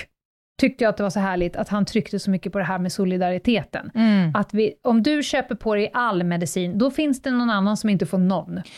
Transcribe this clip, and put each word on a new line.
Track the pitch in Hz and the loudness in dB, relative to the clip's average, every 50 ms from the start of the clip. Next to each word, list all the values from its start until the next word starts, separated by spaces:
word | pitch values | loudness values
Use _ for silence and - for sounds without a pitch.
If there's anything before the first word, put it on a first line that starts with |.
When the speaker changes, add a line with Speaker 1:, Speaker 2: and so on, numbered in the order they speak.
| - - _ _ _ _ _ _ _ _ _ - | -12 -12 _ _ _ _ _ _ _ _ _ 0
Speaker 1:
tyckte | - 262 262 - 240 | 0 0 2 2 0
jag | 214 | 0
att | 202 | 0
det | - 202 | 0 -2
var | 196 | -2
så | - 214 | -2 -2
härligt | 190 190 185 180 175 175 - | -2 -2 -2 -2 -2 -2 -2
att | - 202 - | -4 -6 -2
han | 196 208 196 | -2 -2 -2
tryckte | - - 220 - - - 196 | 0 0 -2 -2 -2 -4 -6
så | - - | -2 -2
mycket | 190 180 - 196 - | -2 -2 -2 -4 -6
på | 202 | -4
det | 185 | -4
här | 160 190 180 | -4 -4 -4
med | 180 180 - | -4 -4 -2
solidariteten. | - 196 185 180 185 180 180 180 180 - 240 233 196 - - - - - - - | -2 0 0 0 0 0 0 -2 -2 0 0 0 0 0 -4 -8 -10 -10 -6 -2
Speaker 2:
Mm. | 220 226 220 208 196 180 165 143 | 2 4 4 4 4 4 2 2
Speaker 1:
Att | 208 202 - - | 0 -2 0 0
vi, | 208 220 - - _ - | 0 0 0 0 _ 0
om | 254 226 233 214 | 2 4 4 4
du | 302 302 294 277 | 4 2 0 0
köper | - - 277 247 - 247 | 0 -2 -2 -2 -2 -4
på | - - 226 214 | -4 -2 -2 0
dig | 208 208 214 - | 0 0 -2 -2
all | 240 247 233 202 175 180 | -2 0 0 0 0 0
medicin, | 175 175 170 175 - - 185 180 180 180 202 | 0 0 -2 -2 -2 -2 -2 -2 -2 0 0
då | 240 277 | 0 0
finns | 269 - 311 294 269 269 - | 0 0 0 0 0 -2 -2
det | 269 | -2
någon | 254 247 240 233 | -2 0 0 0
annan | 220 202 190 202 214 | 2 2 2 2 0
som | 202 - 214 | 0 0 2
inte | 202 175 185 | 2 2 0
får | 156 - 185 | 0 0 2
någon. | 180 185 190 170 - - 170 185 170 - - | 2 2 2 0 -2 -6 -8 -10 -10 -12 -16